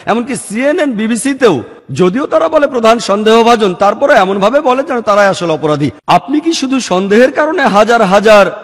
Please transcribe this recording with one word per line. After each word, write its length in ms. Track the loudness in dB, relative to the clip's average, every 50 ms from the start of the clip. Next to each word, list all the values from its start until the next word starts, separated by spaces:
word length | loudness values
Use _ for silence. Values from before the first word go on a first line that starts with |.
| -6
এমনকি 300 | -4 -4 -4 -4 -6 -8
সিএনএন, 560 | -10 -8 -8 -6 -4 -2 -2 0 0 -2 -2
বিবিসিতেও 720 | -2 -4 -2 -2 -2 -2 -2 -4 -4 0 0 0 0 0 -4 -10 -16 -20 _ -12 -4
যদিও 320 | 0 0 0 0 -2 -4
তারা 240 | -2 -2 -2 -2 0
বলে 180 | 0 0 0 0
প্রধান 320 | -2 0 0 2 0 0
সন্দেহভাজন, 720 | 0 -4 -4 -2 0 2 2 4 4 4 2 2 2 -2 -2
তারপরে 400 | 0 0 0 0 0 0 2 2
এমনভাবে 480 | 2 2 0 0 0 -2 0 0 0
বলে 220 | 0 0 -2 -2 -2
যেন 180 | -4 -4 -6
তারাই 260 | -2 0 2 2 2 2
আসল 240 | 0 -2 -2 -4
অপরাধী। 400 | -4 -2 -2 -2 -2 0 -2 -4 -6 -6 -2 0
আপনি 320 | 0 0 0 0 -4 -2
কি 140 | -2 -2 -4
শুধু 260 | -4 -4 -4 -4 -4
সন্দেহের 520 | -4 -2 -2 -2 0 2 2 4 4 2
কারণে 340 | 2 0 -2 -2 0 0 0
হাজার 360 | 0 2 2 2 4 4 2
হাজার 440 | 2 2 2 2 4 6 6 6 4 2 0 -10